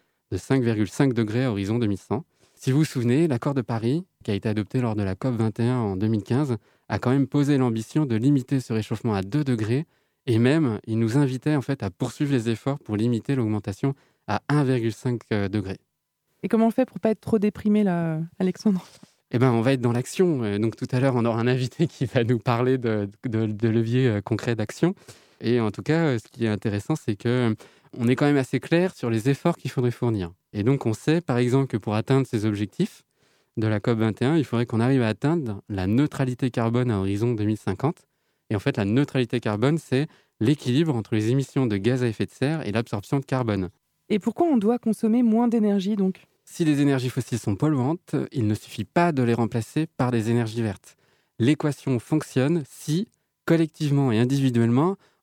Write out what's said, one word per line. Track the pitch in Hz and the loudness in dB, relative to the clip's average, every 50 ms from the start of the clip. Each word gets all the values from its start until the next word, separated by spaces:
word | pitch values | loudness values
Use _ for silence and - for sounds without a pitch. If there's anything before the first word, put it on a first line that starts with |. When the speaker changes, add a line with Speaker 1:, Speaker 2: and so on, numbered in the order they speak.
| _ _ _ _ _ _ | _ _ _ _ _ _
Speaker 1:
de | - 90 | -8 -8
cinq | - - 135 135 123 | -2 0 0 0 2
virgule | 117 113 107 107 92 | 0 0 0 -2 -2
cinq | - - 147 135 123 | 0 0 0 2 2
degrés | 113 113 101 104 123 131 | 0 -2 -2 -2 -2 -2
à | 131 | -2
horizon | 107 98 98 95 110 123 | -2 -2 -2 -2 -2 -2
deux | 117 | 0
mille | 104 101 90 | -2 -2 -4
cent. | - _ 101 123 170 - _ _ _ _ _ _ | -4 _ -6 -6 -6 -10 _ _ _ _ _ _
Si | - 135 | -4 0
vous | 131 147 | 2 2
vous | 160 | 0
souvenez, | - - 135 117 120 120 147 170 170 | 0 -2 -2 0 0 2 2 2 2
l'accord | 131 113 - 147 139 | 0 -2 -2 -2 -2
de | 135 | -2
Paris, | 113 - 120 113 107 120 135 170 185 - _ _ - | -4 -2 -4 -2 -2 -2 -2 -2 -4 -8 _ _ -6
qui | - | -4
a | 104 | -4
été | 98 - 113 | -2 -2 -2
adopté | 107 107 101 - - 131 | -2 -2 -4 -2 -2 -2
lors | 120 117 110 | -2 -2 -2
de | 107 104 | -2 -2
la | 95 92 | -2 -4
cop | - - 131 123 | -4 -4 -4 -2
vingt | 110 113 110 104 - | 0 -2 -2 0 0
et | 117 120 | 0 0
un | 127 127 | 0 0
en | 117 101 95 92 | -2 -2 -2 0
deux | 104 110 | 0 0
mille | 113 107 95 | 0 -2 0
quinze, | - 120 127 151 135 120 110 - _ _ _ _ _ | 0 0 0 0 0 -2 -6 -6 _ _ _ _ _
a | - 107 | -4 -2
quand | - 123 | 0 2
même | 127 139 135 127 | 2 2 2 2
posé | - 143 143 135 147 135 | 2 0 2 2 2 2
l'ambition | 131 123 113 110 113 - - 160 156 | 2 2 0 -2 -4 -4 -2 -2 0
de | 135 113 | 0 0
limiter | 110 117 139 147 135 123 - 143 135 | 2 4 4 2 2 2 0 -2 -4
ce | 127 - | -2 -2
réchauffement | 117 110 107 - 117 107 - 120 107 | -4 -4 -2 -4 -6 -4 -2 0 0
à | 98 | 0
deux | 95 98 101 151 151 | -2 -2 -2 -2 0
degrés, | 135 123 110 110 104 120 139 160 - _ _ _ _ _ _ _ | 0 0 -2 0 -2 -2 -2 -2 -6 _ _ _ _ _ _ _
et | - 117 110 | 0 2 4
même, | 120 123 147 165 156 123 107 101 - - | 4 4 4 4 2 2 0 -4 -4 -4
il | 110 113 | -2 0
nous | 113 110 113 143 | 0 2 2 2
invitait | 147 131 127 127 - 151 151 | 2 2 0 -2 -2 0 0
en | 143 | 0
fait | 123 - 139 - 110 | 0 -2 -6 -4 -4
à | 95 | -8
poursuivre | - _ 131 120 - - 151 143 | -4 _ -6 -6 -4 -4 -2 0
les | 139 127 110 117 | 0 0 0 0
efforts | 113 107 - 139 139 147 | -2 -2 -2 -4 -4 -4
pour | - - 107 | -4 -4 -2
limiter | 101 113 120 120 113 - - 139 | 0 0 0 0 -2 -2 -2 -2
l'augmentation | 131 117 107 107 104 - - 95 - - 139 139 - _ _ _ _ _ - | 0 0 0 -2 -2 -4 -6 -6 -2 -2 -4 -4 -4 _ _ _ _ _ -4
à | 104 104 - - | -4 -4 -2 0
un | 143 147 147 | 0 2 2
virgule | 127 131 123 113 113 110 | 2 0 0 0 -2 -4
cinq, | - - 127 123 113 - _ 113 | -4 -4 -4 -4 -4 -4 _ -2
euh, | 104 101 98 | -2 -2 0
degré. | 95 107 95 95 95 - _ _ _ _ _ _ _ _ _ _ _ _ - | -2 -4 -4 -4 -10 -12 _ _ _ _ _ _ _ _ _ _ _ _ -4
Speaker 2:
Et | 190 | 0
comment | - 220 226 226 | 2 2 2 2
on | |
fait | 214 - 262 | 2 0 -2
pour | - - 180 | -2 -2 -4
pas | - 226 | -2 -2
être | 220 - | -2 -2
trop | - - - 220 | -2 -2 0 2
déprimé | 190 208 - - - 214 208 214 208 | 2 0 -2 -2 -2 0 2 2 2
là, | 196 175 170 170 165 160 156 165 170 - _ | 2 0 0 -2 -2 -4 -4 -6 -8 -6 _
Alexandre ? | 185 185 180 - - 220 196 180 - - - - - _ _ _ _ _ | -2 -2 -2 0 0 0 0 0 -2 -10 -20 -20 -20 _ _ _ _ _
Speaker 1:
Eh | - 117 | 0 2
ben, | 120 131 | 2 4
on | 120 113 | 4 4
va | 110 131 139 | 2 2 0
être | 131 | 2
dans | 120 120 | 0 0
l'action. | 117 120 127 - - - 190 180 160 131 117 | 0 -2 -4 -6 -2 0 0 2 2 0 -2
Euh, | 104 101 104 | -2 -2 0
donc | 110 113 110 - | -2 -2 -2 -6
tout | 123 - | -8 -4
à | - 127 | -2 0
l'heure, | 127 139 123 123 | 2 2 2 2
on | 113 | 0
aura | 117 110 117 | 2 0 0
un | 113 123 | 2 0
invité | 127 127 127 123 - - 170 135 | 0 0 -2 -4 -2 -4 -4 -4
qui | - - 135 | -2 -6 -6
va | 120 - 131 120 | -2 0 0 2
nous | 110 123 113 | 2 0 0
parler | - 131 120 117 123 127 131 131 | 0 0 0 2 2 2 0 0
de, | 123 117 110 107 101 98 101 _ - 127 | 0 -2 -2 -2 -2 -4 -8 _ -8 -4
de, | 107 110 113 107 | -2 0 -2 -2
de | 107 101 113 113 | -2 -2 -2 0
leviers, | 107 117 113 113 117 127 131 127 | 2 2 0 0 0 2 2 2
euh, | 107 101 | 0 0
concrets | 101 - 110 101 - 123 117 | -2 -2 -4 -2 -2 -2 -2
d'action. | 107 107 - - - - 170 196 - - - - - _ _ _ _ | -2 -4 -6 -2 0 0 0 0 -2 -12 -20 -20 -20 _ _ _ _
Et | - 113 120 120 | -2 0 0 2
en | 113 107 | 0 0
tout | 98 - | -2 -4
cas, | 95 - 151 165 170 | -4 -2 0 0 2
euh, | 156 127 113 | 0 0 -2
ce | - - | -4 -10
qui | - - 117 | -8 -4 -2
est | 110 | -2
intéressant, | 107 101 - 113 101 101 - - 156 | -2 -2 -2 -4 -4 -4 -4 -4 -6
c'est | 156 - - 107 - | -4 -4 -6 -6 -4
que, | - 117 | -2 -2
euh, | 120 127 123 113 110 - - - _ _ _ _ - - | 0 2 2 0 0 -2 -8 -20 _ _ _ _ -8 -2
on | 120 117 | 0 0
est | 127 | 2
quand | 123 151 | 2 2
même | 147 147 143 | 2 2 2
assez | 131 - - 120 | 0 0 -4 -6
clair | - - 165 170 180 190 - | -2 0 0 0 0 0 -4
sur | - - 120 | -6 -4 -2
les | 113 113 104 135 | -2 0 0 0
efforts | 143 - - 170 170 - | -2 0 0 -2 -2 -2
qu'il | - 135 | -6 -8
faudrait | - 139 123 123 | -4 -2 -2 -2
fournir. | 117 - - 120 113 104 90 82 90 _ _ _ | -2 0 -2 -2 0 -2 -4 -6 -10 _ _ _
Et | - 104 101 | -6 -2 0
donc, | 127 139 135 - | 2 0 2 0
on | 113 110 | -2 -4
sait, | - - - 156 170 | -2 0 0 0 0
par | - - 127 120 | 0 0 0 0
exemple, | 123 123 120 135 139 127 | 2 2 2 2 0 0
que | - 107 | -2 -4
pour | - - 104 | -2 0 -2
atteindre | 107 113 - 131 135 131 - | -2 2 2 2 2 2 0
ces | - 107 101 | -2 -2 -2
objectifs | 110 104 98 107 101 - - 180 - - - _ _ _ _ _ _ _ _ _ _ _ - | -2 -2 -2 -4 -6 -2 -4 -4 -4 -4 -14 _ _ _ _ _ _ _ _ _ _ _ -2
de | 107 110 | -2 0
la | 107 104 | 0 0
cop | - 127 120 110 | 0 0 0 2
vingt | 110 110 101 - | 0 0 0 0
et | 120 | 0
un, | 127 160 170 | 2 2 0
il | 131 | 0
faudrait | - - 117 120 | 0 -2 -2 -2
qu'on | 117 - 110 | -2 0 0
arrive | 117 127 139 135 | 2 2 2 2
à | 120 110 | 2 0
atteindre | 107 - - 143 165 175 143 113 101 98 - _ | -2 0 0 0 0 0 -2 -4 -8 -10 -10 _
la | 107 95 92 98 | -6 -4 0 0
neutralité | 107 123 147 147 - - 139 131 123 - - 123 | 2 2 2 0 0 -4 -4 -4 -2 -4 -4 -4
carbone | - 127 117 113 117 127 127 123 | -2 0 -2 0 0 0 0 0
à | 110 98 | 0 0
horizon | 95 98 101 101 113 120 123 | 0 -2 -2 -2 -2 -2 -2
deux | 107 104 | 0 0
mille | 104 107 104 | -2 -2 -2
cinquante. | - - 95 - - 143 175 - _ _ _ _ _ _ _ _ _ _ | -2 -6 -4 -2 -2 -4 -4 -4 _ _ _ _ _ _ _ _ _ _
Et | 107 | -4
en | 98 | -2
fait, | - 139 - - | -2 -2 -2 0
la | 101 | 0
neutralité | 98 107 131 147 143 - 135 127 110 - 120 | 0 2 0 0 0 0 -2 -2 -2 -4 -4
carbone, | - 113 104 104 117 135 160 165 | -2 -2 -2 0 0 0 0 0
c'est | - - 131 127 147 - - _ _ _ _ _ | -2 -2 0 0 0 -2 -8 _ _ _ _ _
l'équilibre | 110 101 151 147 - 127 120 139 170 160 139 | 0 0 0 0 0 0 0 2 2 0 0
entre | 110 110 - 120 | -2 -2 -2 -2
les | 107 107 113 | -2 0 0
émissions | 123 139 131 - - 143 131 | 0 0 -2 -2 -2 0 0
de | 120 104 98 | 0 0 0
gaz | 95 117 131 131 123 | 0 0 0 2 0
à | 117 | -2
effet | 107 - 104 | -2 -2 -4
de | 87 | -6
serre | - - 131 143 160 160 - | -2 -4 -2 -2 -2 -2 -4
et | 104 | -2
l'absorption | 101 110 117 - - 101 - - - 139 | -2 -2 -2 -2 -6 -8 -4 -2 -4 -4
de | 135 | -2
carbone. | - 139 131 127 113 104 98 92 87 - _ _ _ _ _ _ _ | -2 -4 -2 0 0 0 -2 -2 -4 -8 _ _ _ _ _ _ _
Speaker 2:
Et | 214 208 | -2 -2
pourquoi | - 233 - - 349 339 | -2 -4 -2 0 0 2
on | 294 233 | 2 2
doit | 190 208 240 240 | 2 2 0 0
consommer | - 226 214 - - 220 220 247 247 | 0 -2 -2 0 0 2 2 4 4
moins | 226 214 226 240 240 | 4 4 2 2 2
d'énergie, | 220 240 208 208 202 202 180 196 220 | 2 2 2 2 2 0 0 -2 -2
donc ? | 202 190 190 185 - - _ _ _ _ | 0 0 -2 -2 -4 -14 _ _ _ _
Speaker 1:
Si | - - - 175 | -20 -4 0 2
les | 151 147 139 | 2 4 4
énergies | 143 143 139 131 123 127 | 4 4 2 2 0 -2
fossiles | - 135 120 - 127 113 | -2 -4 -4 -4 -4 -4
sont | - - 101 | -2 -2 -2
polluantes, | - - 151 156 131 120 135 165 180 - - - 139 135 - | 0 0 0 2 2 0 0 -2 -4 -6 -6 -4 -4 -4 -4
il | - 139 110 | -2 -2 0
ne | 104 107 | 0 0
suffit | - - - - - 104 | -2 -4 -12 -10 -10 -10
pas | - _ 170 175 175 | -2 _ 2 2 2
de | 160 131 127 | 2 2 2
les | 117 117 | 2 2
remplacer | 117 117 110 - 120 110 - - 151 160 - _ _ | 2 0 -2 -2 -4 -6 -4 -4 -4 -4 -4 _ _
par | 135 123 | -2 0
des | 123 117 104 113 | 0 0 0 2
énergies | 117 120 117 107 107 117 | 0 0 0 -2 -4 -4
vertes. | 113 107 95 - _ - - _ _ _ _ _ _ _ _ _ | -4 -4 -6 -8 _ -20 -20 _ _ _ _ _ _ _ _ _
L'équation | 113 127 151 147 - 151 139 - - 139 131 117 | 2 2 2 2 0 -4 -4 -4 -4 -2 -2 -2
fonctionne | - - 156 156 139 - - 139 127 147 175 175 139 - | -2 -2 -2 -2 -2 -2 -2 0 2 2 0 -2 -2 -6
si, | - - - - 147 175 226 - _ _ _ _ _ _ _ | -14 -14 -6 -4 -4 -4 -4 -6 _ _ _ _ _ _ _
collectivement | - 165 165 165 156 - - 156 143 143 143 139 131 | 0 2 2 2 0 -2 -6 -2 0 2 2 2 2
et | 110 107 | 2 2
individuellement, | 123 123 139 139 135 131 120 117 117 117 117 127 151 180 196 - _ _ _ _ | 2 2 2 0 0 2 2 2 2 4 4 4 2 2 -2 -4 _ _ _ _